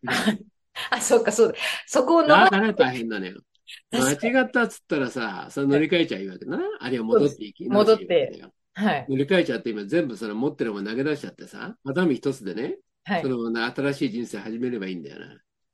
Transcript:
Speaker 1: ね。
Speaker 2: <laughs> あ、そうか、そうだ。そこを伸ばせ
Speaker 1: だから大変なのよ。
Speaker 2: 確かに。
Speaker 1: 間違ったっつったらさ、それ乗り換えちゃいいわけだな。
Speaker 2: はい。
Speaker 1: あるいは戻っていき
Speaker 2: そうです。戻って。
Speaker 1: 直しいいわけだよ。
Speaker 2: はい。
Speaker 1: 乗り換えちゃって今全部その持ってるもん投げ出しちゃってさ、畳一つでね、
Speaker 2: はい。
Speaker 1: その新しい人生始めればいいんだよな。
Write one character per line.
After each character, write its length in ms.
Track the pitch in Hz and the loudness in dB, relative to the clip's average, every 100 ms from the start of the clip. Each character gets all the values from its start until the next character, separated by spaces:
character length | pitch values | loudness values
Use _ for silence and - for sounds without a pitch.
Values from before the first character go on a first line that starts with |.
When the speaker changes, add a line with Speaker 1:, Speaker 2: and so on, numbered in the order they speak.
Speaker 1:
ね。 380 | 120 - 185 208 | -4 0 0 -2
Speaker 2:
<laughs> 440 | - _ _ - - | -6 _ _ -14 -4
あ、 100 | 247 | -4
そ 200 | - 240 | 4 4
う 40 | |
か、 80 | 226 | 4
そ 140 | 208 226 | 4 2
う 60 | |
だ。 60 | - - - - | 2 -6 -6 -2
そ 180 | - | 0
こ 120 | 254 330 | 4 4
を 60 | |
伸 60 | 311 | 6
ば 180 | 302 381 | 8 8
せ 40 | |
Speaker 1:
だ 100 | 196 | 6
か 60 | 220 | 2
ら 60 | |
大 240 | - - 123 | 2 2 2
変 120 | 117 | -4
な 100 | 107 | -4
の 80 | 92 | -6
よ。 160 | 95 _ _ - - _ | -10 _ _ -20 -20 _
Speaker 2:
確 260 | 233 135 - | 0 2 2
か 100 | 226 | 2
に。 60 | |
Speaker 1:
間 80 | 262 | 2
違 20 | |
っ 60 | 262 | 2
た 120 | 262 | 0
っ 60 | 233 | 0
つ 80 | - | -4
っ 40 | _ | _
た 120 | 160 | -4
ら 120 | 127 | -2
さ、 380 | 127 113 110 110 | -4 -6 -8 -10
そ 100 | - | -2
れ 60 | 139 | 2
乗 120 | 143 | 4
り 100 | 156 | 4
換 100 | 175 | 2
え 80 | 165 | 0
ち 80 | |
ゃ 40 | 98 | -2
い 60 | |
い 40 | 98 | -8
わ 100 | 92 | -12
け 60 | |
だ 120 | - 190 | -8 -6
な。 20 | |
Speaker 2:
は 60 | |
い。 20 | 381 427 | -6 -6
Speaker 1:
あ 80 | 123 | -4
る 60 | 123 | -4
い 20 | |
は 60 | |
戻 220 | 110 226 143 | 4 4 4
っ 40 | |
て 140 | - | 0
い 80 | 107 | -14
き 120 | - - | -12 0
Speaker 2:
そ 40 | 202 | 4
う 20 | |
で 60 | 214 | 6
す。 0 | |
戻 40 | |
っ 40 | 220 | 4
て。 60 | |
Speaker 1:
直 40 | 180 | 4
し 20 | |
い 40 | |
い 60 | 170 | 2
わ 60 | 135 | 2
け 120 | - | -6
だ 0 | |
よ。 140 | - _ _ | -20 _ _
Speaker 2:
は 220 | - 208 147 | -4 0 0
い。 100 | 127 | -2
Speaker 1:
乗 80 | 135 | -2
り 100 | 139 | 2
換 120 | 185 | 2
え 40 | |
ち 80 | 165 | 2
ゃ 60 | 117 | -2
っ 40 | |
て 80 | 117 | -4
今 140 | 104 | -6
全 240 | 101 160 151 | -2 0 0
部 80 | 104 | -4
そ 120 | 110 | -6
の 60 | |
持 140 | 107 139 | -2 -4
っ 80 | - | -2
て 80 | |
る 80 | 120 | -4
も 80 | 101 | -4
ん 40 | |
投 100 | 98 | -6
げ 100 | 117 | -4
出 120 | 143 143 | -2 -4
し 40 | |
ち 60 | - | -6
ゃ 40 | |
っ 40 | |
て 120 | - - | -14 -20
さ、 300 | - - - | -14 -14 -12
畳 300 | 135 143 180 | -6 0 2
一 180 | 123 143 | 2 -2
つ 120 | 135 | -4
で 100 | 95 | -8
ね、 240 | 92 123 392 _ _ | -6 -6 -8 _ _
Speaker 2:
は 140 | - 190 | -4 -4
い。 40 | |
Speaker 1:
そ 60 | 143 | -2
の 360 | 123 117 117 117 | -4 -2 -2 -4
新 180 | - 139 | -2 -4
し 140 | 139 139 | -2 -4
い 40 | |
人 160 | 110 117 | -4 -8
生 120 | 110 | -10
始 200 | 101 113 | -10 -6
め 120 | 127 | -6
れ 80 | 120 | -4
ば 80 | 95 | -6
い 60 | |
い 40 | 90 | -8
ん 60 | |
だ 80 | 71 | -12
よ 80 | 82 | -16
な。 200 | 85 - _ _ _ | -18 -20 _ _ _